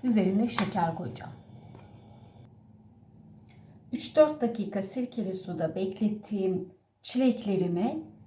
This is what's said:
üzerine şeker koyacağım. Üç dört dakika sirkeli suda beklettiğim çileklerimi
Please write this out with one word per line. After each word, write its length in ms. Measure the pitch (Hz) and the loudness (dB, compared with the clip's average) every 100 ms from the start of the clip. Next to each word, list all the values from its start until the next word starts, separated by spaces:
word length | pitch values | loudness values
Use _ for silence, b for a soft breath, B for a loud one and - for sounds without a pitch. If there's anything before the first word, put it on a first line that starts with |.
üzerine 440 | 254 214 185 196 233 | 4 4 4 4 2
şeker 480 | - 202 202 165 160 | 0 0 2 0 -2
koyacağım. 360 | - - - - - - - - - - - - - - - - - - - - - - - - - B B B - | -8 -8 -12 -16 -20 -20 -20 -20 -20 -20 -20 -20 -20 -20 -20 -20 -20 -20 -20 -20 -20 -20 -20 -20 -20 B B B -10
Üç 240 | - - - | -8 -2 6
dört 260 | 302 - | 6 6
dakika 400 | 233 226 180 202 | -2 0 -4 -4
sirkeli 520 | 196 262 240 - 190 | -4 -4 -6 -4 -4
suda 420 | 190 - 160 160 190 | -4 -6 -2 -2 0
beklettiğim 960 | 190 - 214 214 - 208 190 180 - - _ _ | -4 0 0 0 -4 -2 0 0 -4 -16 _ _
çileklerimi 1000 | - 254 262 214 202 185 175 170 226 320 - - | -4 2 2 2 0 0 2 2 0 -2 -8 -18